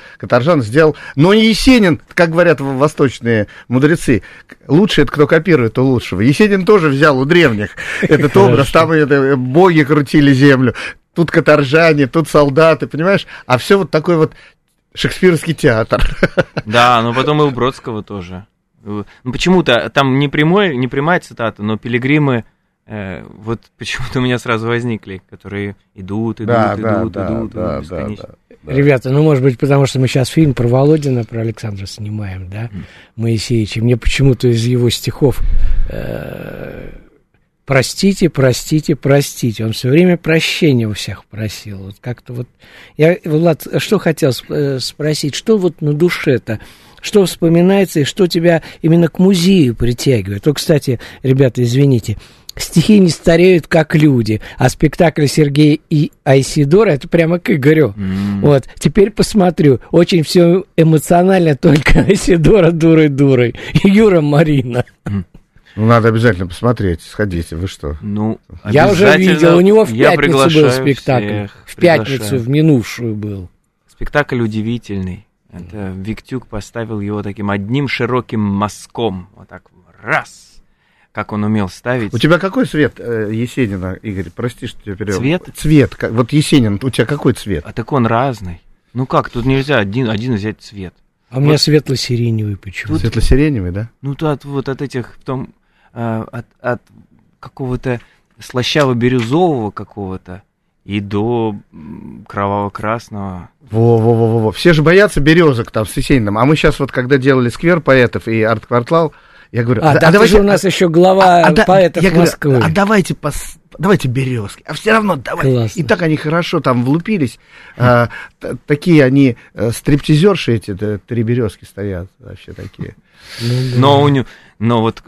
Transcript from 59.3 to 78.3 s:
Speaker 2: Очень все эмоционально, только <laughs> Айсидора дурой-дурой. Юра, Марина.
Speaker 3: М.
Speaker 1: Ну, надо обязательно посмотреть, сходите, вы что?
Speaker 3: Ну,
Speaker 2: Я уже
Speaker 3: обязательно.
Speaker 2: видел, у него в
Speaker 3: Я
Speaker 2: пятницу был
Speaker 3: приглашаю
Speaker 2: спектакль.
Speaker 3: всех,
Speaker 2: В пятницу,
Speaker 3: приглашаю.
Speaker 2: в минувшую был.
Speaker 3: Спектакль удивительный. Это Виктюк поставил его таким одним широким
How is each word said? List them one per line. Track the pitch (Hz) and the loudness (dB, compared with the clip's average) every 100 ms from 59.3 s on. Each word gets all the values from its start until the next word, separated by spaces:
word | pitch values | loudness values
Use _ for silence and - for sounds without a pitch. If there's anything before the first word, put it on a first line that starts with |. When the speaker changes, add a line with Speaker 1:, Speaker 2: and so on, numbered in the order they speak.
| 208 180 165 147 123 - | 2 2 2 2 2 0
Speaker 2:
Очень | 165 175 175 | 0 2 0
все | 147 180 170 185 - - | 2 2 4 2 0 0
эмоционально, | 160 156 - 175 185 190 165 135 | 2 2 2 2 4 2 2 2
только | 170 147 - 160 | 2 4 4 4
<laughs> | - | 4
Айсидора | 202 - 170 151 214 165 | 0 2 2 4 4 4
дурой-дурой. | 170 165 160 151 135 139 127 120 - - 151 | 2 4 4 4 2 2 4 0 -4 -4 0
Юра, | 202 202 214 180 | 4 4 4 4
Марина. | 147 147 156 143 120 123 - _ - | 2 2 2 0 -2 -4 -6 _ -8
Speaker 3:
М. | 101 - - _ _ _ - | -8 -8 -16 _ _ _ -2
Speaker 1:
Ну, | 110 | 2
надо | 117 113 | 4 2
обязательно | 110 117 92 90 | 2 0 0 -6
посмотреть, | - 117 120 98 82 | -4 -2 0 -2 -4
сходите, | - - 104 85 80 82 | -6 -6 -4 -4 -6 -8
вы | 95 | -10
что? | - 73 76 | -8 -10 -10
Speaker 3:
Ну, | 107 104 110 - _ 87 | -8 -4 -4 -6 _ -12
Speaker 2:
Я | 104 131 185 | -2 2 2
уже | 170 123 | 4 4
Speaker 3:
обязательно. | 160 185 | 4 4
Speaker 2:
видел, | 165 170 175 | 4 4 6
у | |
него | 190 220 | 6 4
в | 208 | 2
Speaker 3:
Я | 113 143 | 2 2
Speaker 2:
пятницу | 165 147 | 4 2
был | 139 170 | 2 4
Speaker 3:
приглашаю | 156 147 | 4 4
Speaker 2:
спектакль. | 131 135 131 - 123 104 | 2 -2 -2 -2 -2 -2
Speaker 3:
всех, | 104 101 - - | -6 -8 -14 -20
Speaker 2:
В | - | 0
пятницу, | 175 147 107 | 2 2 0
Speaker 3:
приглашаю. | 131 104 135 | -6 -4 -4
Speaker 2:
в | 117 | -2
минувшую | 147 160 135 101 - 120 107 | 2 4 2 0 -8 -8 -6
был. | 104 98 87 _ _ _ _ | -8 -10 -14 _ _ _ _
Speaker 3:
Спектакль | - - 147 143 127 | -12 -4 -4 -2 -2
удивительный. | 113 110 110 120 - 98 92 90 - _ _ | -4 -4 -6 -6 -8 -8 -8 -10 -18 _ _
Это | 90 87 107 95 | -20 -16 -12 -12
Виктюк | 95 98 107 - 127 - | -10 -10 -10 -10 -14 -10
поставил | 107 - 120 113 110 | -12 -10 -10 -8 -8
его | 101 104 | -6 -6
таким | 101 98 101 | -8 -8 -6
одним | 104 101 135 139 | -4 -4 -4 -4
широким | - 117 123 - | -4 -4 -4 -4